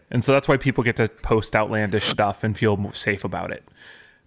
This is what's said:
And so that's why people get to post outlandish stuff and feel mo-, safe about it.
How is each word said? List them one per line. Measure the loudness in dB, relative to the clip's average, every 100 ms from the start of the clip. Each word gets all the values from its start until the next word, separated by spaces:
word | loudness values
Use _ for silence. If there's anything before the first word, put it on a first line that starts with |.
| _
And | 0
so | 2
that's | 2 4
why | 2
people | 2 0
get | 0 0
to | 0
post | -2 0 0 2 0
outlandish | 0 0 0 0 0
stuff | 0 0 0
and | -4 0
feel | 0 0
mo-, | -2
safe | -4 -4 -2
about | -4 -6 -8
it. | -10 -16 _ -20 -20 -20 _